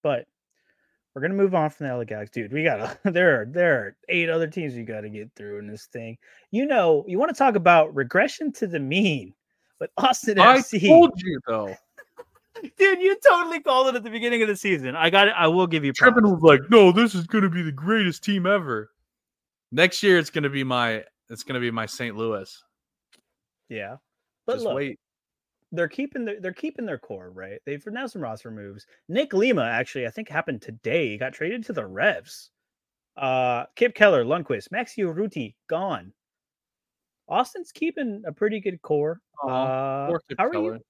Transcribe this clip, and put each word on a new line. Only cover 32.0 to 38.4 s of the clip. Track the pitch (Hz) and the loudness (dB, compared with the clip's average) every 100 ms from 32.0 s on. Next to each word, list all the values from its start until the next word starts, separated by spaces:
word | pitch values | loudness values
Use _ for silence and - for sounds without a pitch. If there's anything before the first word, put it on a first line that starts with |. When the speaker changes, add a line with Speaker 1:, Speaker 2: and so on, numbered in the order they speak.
| - 127 - - - _ _ _ _ _ _ - | -2 -2 -10 -20 -20 _ _ _ _ _ _ -8
Speaker 1:
Uh, | 135 131 127 120 - - | -2 0 0 -2 -6 -2
Kip | 240 | -2
Keller, | - 208 156 | 4 6 6
Lundqvist, | 117 165 151 120 - | 2 -2 -2 -6 -6
Maxi | 202 240 - | -10 -10 -6
Urruti, | 185 160 214 160 110 _ _ | -6 -4 -6 -6 -10 _ _
gone. | 160 190 135 90 _ _ _ _ _ _ _ _ _ _ _ _ | -6 -4 -8 -10 _ _ _ _ _ _ _ _ _ _ _ _
Austin's | 180 247 - 339 | -4 -4 -6 -18
keeping | - 320 - 254 202 185 | -6 -6 -4 -8 -8 -12
a | |
pretty | 147 | -4